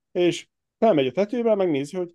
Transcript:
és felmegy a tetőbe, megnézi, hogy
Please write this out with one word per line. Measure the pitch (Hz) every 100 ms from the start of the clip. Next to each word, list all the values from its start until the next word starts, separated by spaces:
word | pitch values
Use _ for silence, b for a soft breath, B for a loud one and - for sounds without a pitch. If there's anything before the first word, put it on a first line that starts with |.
| _
és | 180 175 170 - _ _ _
felmegy | 226 160 131
a |
tetőbe, | 180 208 247 226
megnézi, | 202 185 139 147 185
hogy | 175